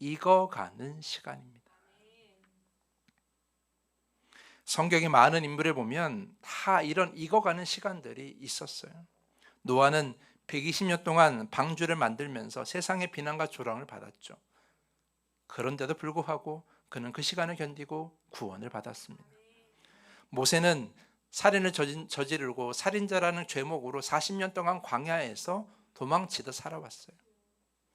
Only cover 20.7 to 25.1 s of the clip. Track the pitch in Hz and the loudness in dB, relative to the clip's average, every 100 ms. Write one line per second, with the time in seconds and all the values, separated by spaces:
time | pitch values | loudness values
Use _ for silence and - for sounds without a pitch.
20.7 | 156 110 - _ _ _ - 202 196 185 | 2 -2 -16 _ _ _ 4 4 6 2
21.7 | 175 147 151 156 - 139 156 131 123 123 | 0 -2 -4 -8 -6 -2 -2 -4 -4 -6
22.7 | 123 190 202 202 190 175 175 165 143 139 | -2 -2 0 0 2 2 -2 -4 -4 -4
23.7 | 160 123 139 - 151 151 196 190 185 170 | -4 -6 -6 0 0 0 -2 -2 -2 -2
24.7 | 180 - 120 156 | -2 -2 -4 -2